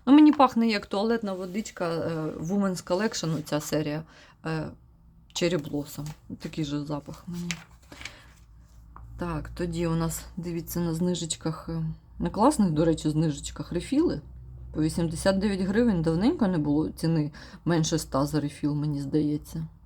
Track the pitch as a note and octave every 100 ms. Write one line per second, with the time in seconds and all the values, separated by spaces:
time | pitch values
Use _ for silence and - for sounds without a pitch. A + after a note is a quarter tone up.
0 | - C#4+ D4+ - C4 A#3 A3+ G#3 - G3
1 | A3+ A#3 G#3 F#3 F#3 F#3+ G#3+ - E3+ E3
2 | - D#3+ D#3 - D#3+ G3+ G3 F3 - F3+
3 | A3 - D#3+ D3 D3+ D3+ D3+ D3 D3 D3+
4 | D#3+ - - - D#3+ D#3+ D3+ - - -
5 | - - - - F3 F3 C#3+ D3 C#3 -
6 | D3 - - - D#3+ D#3+ D3 D3 D3 C#3+
7 | - D#3+ - F3 F3 E3 - - - -
8 | - - - - - - - - - -
9 | - - F3 D#3 - - F3 E3 E3+ E3
10 | E3 E3 - - F3 E3+ E3 F3 E3+ D#3+
11 | F3+ F3 D#3+ - D#3+ D#3+ - E3 D#3+ D#3
12 | - - F3 F3+ B3 D4+ F#3+ D3+ E3 D#3
13 | D#3 D3+ E3 C#3+ - - C#3 E3+ - C#4+
14 | F4 - - - - - - - D#3 E3
15 | E3 - G3 F#3+ G#3 F#3+ F#3+ G#3 A#3+ F3+
16 | D#3+ E3 A3+ F4+ G3 F3 D3 D3 D#3 -
17 | E3 E3 D3 - - - - E3+ D#3+ D#3+
18 | - C3+ C#3+ D3+ C#3+ - D3 D3 D3+ C#3+
19 | C#3 D#3 D3+ D3 - D#3+ D#3+ -